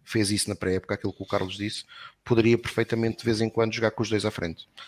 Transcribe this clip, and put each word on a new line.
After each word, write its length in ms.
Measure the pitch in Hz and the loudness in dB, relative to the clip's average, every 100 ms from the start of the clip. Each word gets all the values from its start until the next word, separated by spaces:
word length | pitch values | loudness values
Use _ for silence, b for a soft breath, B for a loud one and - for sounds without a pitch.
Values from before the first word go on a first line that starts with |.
fez 260 | - 113 101 | -4 0 0
isso 200 | 104 - | 0 -2
na 40 | |
pré-época, 400 | 98 92 92 - | -2 -2 -2 -2
aquilo 200 | 101 101 | -6 -6
que 80 | - | -8
o 40 | 98 | -4
Carlos 300 | 101 95 98 | -2 -2 -6
disse, 280 | 104 - - B B B | -6 -8 -12 B B B
poderia 360 | - 117 113 117 | 2 4 6 4
perfeitamente 640 | - - 113 117 113 107 | 2 -2 0 0 0 0
de 40 | |
vez 160 | 117 110 | -2 0
em 80 | 113 | 0
quando 240 | 113 113 | 2 0
jogar 180 | 110 110 | 2 0
com 100 | - | 0
os 80 | 107 | 0
dois 160 | 107 107 | 0 0
à 40 | |
frente. 380 | - 85 - - B | -2 -6 -8 -16 B